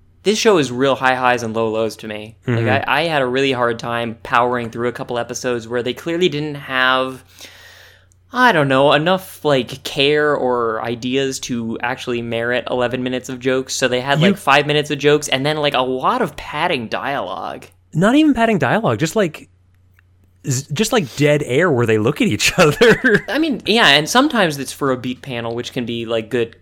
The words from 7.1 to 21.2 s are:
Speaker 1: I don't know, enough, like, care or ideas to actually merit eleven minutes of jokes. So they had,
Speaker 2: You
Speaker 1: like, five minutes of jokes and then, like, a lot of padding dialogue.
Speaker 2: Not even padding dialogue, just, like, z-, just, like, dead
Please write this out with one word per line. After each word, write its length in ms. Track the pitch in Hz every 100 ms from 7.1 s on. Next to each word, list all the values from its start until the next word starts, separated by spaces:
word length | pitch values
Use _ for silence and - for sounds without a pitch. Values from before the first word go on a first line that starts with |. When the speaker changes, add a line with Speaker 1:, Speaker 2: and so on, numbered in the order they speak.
| 131 - - - - - - - - _ _ _
Speaker 1:
I 200 | 247 247
don't 160 | 175 139
know, 240 | 131 143
enough, 520 | 147 160 185 - -
like, 380 | 147 139 113 -
care 540 | - - 139 147 151 139
or 460 | 127 123 113 110
ideas 560 | 120 117 127 131 135 135
to 380 | - 120 113 113
actually 400 | 120 131 - 120
merit 420 | 117 117 117 123 113
eleven 320 | 127 123 123
minutes 260 | 127 127 123
of 100 | 127
jokes. 340 | 131 131 131
So 140 | - 127
they 120 | 123
had, 180 | 131 147
Speaker 2:
You 80 | 185
Speaker 1:
like, 80 | 196
five 300 | - 139 147
minutes 240 | 147 147
of 80 | 147
jokes 280 | 143 143 -
and 160 | 131 143
then, 100 | 156
like, 180 | 147
a 60 | 127
lot 400 | 131 127 165 247
of 140 | 185 -
padding 520 | - 147 175 143 110
dialogue. 800 | 98 117 139 92 90 85 69 - _ _
Speaker 2:
Not 200 | 156 196
even 200 | 285 311
padding 240 | 240 226 202
dialogue, 400 | 127 175 214 107
just, 180 | 160 220
like, 320 | 180 - - _ _ _ _ _ _ _ _ _ 160
z-, 200 | 127 -
just, 200 | 143 220
like, 240 | 247 147
dead 260 | -